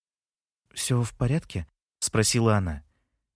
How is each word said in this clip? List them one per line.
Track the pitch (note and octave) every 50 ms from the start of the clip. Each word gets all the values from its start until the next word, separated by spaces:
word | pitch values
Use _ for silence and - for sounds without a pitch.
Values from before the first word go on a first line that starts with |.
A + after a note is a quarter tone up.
| _ _ _ _ _ _ _ _ _ _ _ _ _ _ -
«Всё | - - - C3 A#2+ A#2+
в | A2+ -
порядке?» | - - A#2+ C#3 E3 - - - F#2 E2+ - _ _ _ _ _ _
спросила | - - - A2+ G#2+ - - B2 A2+ A2+ G#2+ G#2
она. | F#2 F2 D#2 C#2+ - _ _ _ _ _ _ _ _ _ _